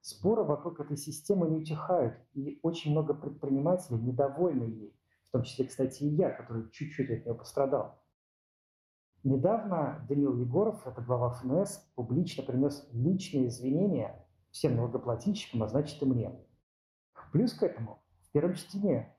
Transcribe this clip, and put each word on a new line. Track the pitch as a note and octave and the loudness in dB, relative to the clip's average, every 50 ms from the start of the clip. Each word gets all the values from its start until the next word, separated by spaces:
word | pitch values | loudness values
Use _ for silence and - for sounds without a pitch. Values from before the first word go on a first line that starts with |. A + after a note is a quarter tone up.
Споры | - - - - - F#3 A3+ A3+ G3 | -16 -16 -14 0 2 4 4 4 4
вокруг | D3 D3 - - F3 E3+ - | 2 0 0 -2 -10 -8 -8
этой | D3 D3 D3 | -6 -6 -6
системы | D3 - D#3 D3+ - - - G3+ F#3+ E3+ D#3 | -6 -6 -10 -12 -12 -2 0 2 2 4 2
не | D#3+ | 2
утихают, | D#3+ D#3 D#3 D#3 D3+ - - F#3 E3+ C3 A2+ - - - _ _ | 0 -2 -4 -6 -6 0 0 2 2 2 0 -2 -6 -20 _ _
и | C#3+ C3+ D3 - - - | -8 -8 -8 -8 -2 -2
очень | E3 E3+ - - D3+ | -2 -2 0 0 2
много | D3 D#3 D#3 D3+ C#3 | 2 2 2 0 -2
предпринимателей | - - C#3+ C3+ - - C#3 C3+ C3+ C#3+ E3 F#3 F3+ - - A#2+ A2 | -2 -2 -10 -8 -6 -2 0 0 2 4 2 2 2 0 -2 -2 -2
недовольны | A2+ B2+ B2 A#2+ C#3 C#3 C3+ D#3 F3+ F3+ D3 B2 A#2 | 0 0 2 2 2 0 2 2 2 2 2 0 -2
ей, | A2+ G#2+ G#2+ G#2 G2+ _ _ _ _ _ _ _ | -2 -6 -8 -12 -16 _ _ _ _ _ _ _
в | _ - | _ -2
том | B2+ A#2+ | -2 -2
числе, | - - - C3 | -2 -2 -2 -2
кстати, | C3+ - - C3+ C3 - - C#3+ | -2 0 -2 -2 -2 -2 -2 -2
и | |
я, | D3 D3+ D3+ F3+ C#3 | 0 2 4 2 2
который | - - A#2+ - A#2 A2+ A2 - | 0 -4 -10 -6 -6 -6 -6 -8
чуть-чуть | - - D3 D#3 - - C3 B2+ | -10 -10 -10 -8 -2 -4 -2 -2
от | A#2 - - | -2 -4 -2
нее | A#2+ A2+ | -6 -6
пострадал. | - - - - C#3+ C#3 C3 C#3+ B2 G#2 - - _ _ _ _ _ _ _ _ _ _ _ _ _ _ _ _ _ _ _ _ _ _ _ _ _ - | -6 -6 -6 0 0 2 2 2 0 -2 -4 -10 _ _ _ _ _ _ _ _ _ _ _ _ _ _ _ _ _ _ _ _ _ _ _ _ _ 0
Недавно | C3+ C3+ C3+ C3 F#3 A3 A3+ A3+ G#3 F3+ E3 D3 C3+ D3 - - | 2 2 4 4 2 2 2 0 -2 0 0 0 -2 -2 -8 -4
Даниил | - C#3+ C#3+ C#3+ C#3 B2 A#2+ | -2 2 2 2 2 2 0
Егоров, | B2 A#2+ B2 E3+ G#3+ A#3 - - - | 0 2 2 2 2 2 0 -4 -10
это | C3 B2 - | -12 -10 -10
глава | A#2+ A#2+ B2+ A#2+ B2 A#2+ A#2+ | -2 0 2 2 2 0 0
Ф | - - | -2 -2
Н | B2+ C3+ E3+ G3+ | 0 2 2 2
С, | G3+ - - - _ _ | 0 -4 -12 -16 _ _
публично | - A#2+ A2+ B2 D#3 F3+ - - C#3 C3 | -8 -4 0 2 2 2 0 -2 -6 -6
принес | - B2 B2+ C#3 C#3+ C#3+ - - - A#2 | -2 2 2 2 2 0 -2 -12 -8 -4
личные | A#2 B2+ E3 G3 F#3+ - - - C#3 B2+ | 0 2 2 2 2 -2 -2 0 0 0
извинения | A#2+ A#2 A#2 B2 C3+ C3+ D#3+ G3 G3+ E3+ B2 G#2+ - - - - _ _ _ _ _ | 0 -2 -4 -2 0 2 2 2 2 2 0 -2 -4 -8 -14 -20 _ _ _ _ _
всем | - - - B2 A#2+ | -8 0 0 2 2
налогоплательщикам, | A#2 A#2+ A#2+ A#2+ B2+ - A#2+ A#2 - - G3+ G#3 - - - - A#2 A2 | 2 0 0 -2 -2 -2 -2 -4 0 0 -2 -2 -2 -6 -4 -2 -2 -2
а | |
значит | G#2 G#2 C#3 D3 - - - | 2 2 0 0 0 -4 -2
и | C#3 | 0
мне. | C3 B2+ A#2 G#2+ - - - - _ _ _ _ _ _ _ _ _ _ _ _ _ _ - - - - | 2 2 2 0 -2 -8 -14 -20 _ _ _ _ _ _ _ _ _ _ _ _ _ _ -20 -18 0 2
Плюс | D#3+ A#3+ A#3 - | 4 4 4 2
к | - A3 | 2 0
этому | F3 - - A2+ G#2+ - _ _ _ _ _ | 0 0 -4 -8 -10 -10 _ _ _ _ _
в | _ _ | _ _
первом | _ D3 D#3 F3+ F#3 | _ 2 2 2 0
чтении | - - - - G3 G3+ G3 D3 A2+ A2+ - - | -2 -6 -8 -4 0 2 2 2 2 0 -6 -14